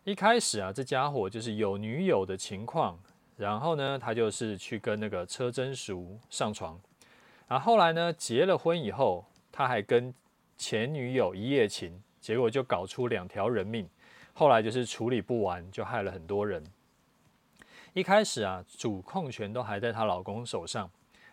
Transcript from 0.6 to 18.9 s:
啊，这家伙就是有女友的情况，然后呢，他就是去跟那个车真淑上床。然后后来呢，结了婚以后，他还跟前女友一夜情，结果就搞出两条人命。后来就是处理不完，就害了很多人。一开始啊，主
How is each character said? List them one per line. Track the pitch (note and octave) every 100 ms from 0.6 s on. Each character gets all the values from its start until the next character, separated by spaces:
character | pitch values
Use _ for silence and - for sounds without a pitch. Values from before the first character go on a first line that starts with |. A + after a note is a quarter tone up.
啊， | F#2+
这 | G#2 B2+
家 | C3+ C#3+
伙 | C#3 G2
就 | A2+
是 | A2+ G#2+
有 | G#2+ G2+
女 | G#2+ C3 F#3+
友 | B2 F#2
的 | F#2+
情 | - G2 A2+
况， | E3 A#2+ F2 - _ _ -
然 | G2+ G#2+
后 | D3+ D#3
呢， | C3+ C#3
他 | A#2
就 | A2+ A2
是 | - A2+ G2
去 | - A2+
跟 | A2+ G#2+
那 | G#2+
个 | F#2 F2
车 | - B2
真 | B2+ C3 C3
淑 | - F#2 F2 G#2 -
上 | - A2+
床。 | G#2 F2+ E2+ - _ _ _ _ _ _
然 | C3
后 | D3+
后 | A3+
来 | E3+
呢， | E3 E3+
结 | D#3+ - A#2 F#3
了 | E3
婚 | E3 E3+
以 | A#2
后， | G2+ B2 F2 - _ _
他 | - C3
还 | A#2+
跟 | G2+ D#3+ B2+ B2+ _ _ _ -
前 | - A2 A#2+
女 | D3+ B2+ C3
友 | F#2+ F#2+
一 | A#2
夜 | C#3 G#2+
情， | - F2 F2+ - _
结 | - A2+
果 | A#2+
就 | C3
搞 | B2+ F2+ G2
出 | - B2
两 | A2 F2+
条 | G#2 G#2
人 | A#2 F#2+
命。 | A#2 F2+ _ - - -
后 | - D3+
来 | A2+
就 | A2
是 | B2 A#2+
处 | - A#2
理 | B2
不 | - A#2+
完， | G2 F2+ F2
就 | G2
害 | G2+ A#2+
了 | G2
很 | F#2 D#2+
多 | G2+ G#2
人。 | F2+ D#2 - _ _ _ _ _ _ _ _ - - -
一 | F#3
开 | F3 G3+
始 | G#3+ -
啊， | G2+ F#2 - -
主 | A#2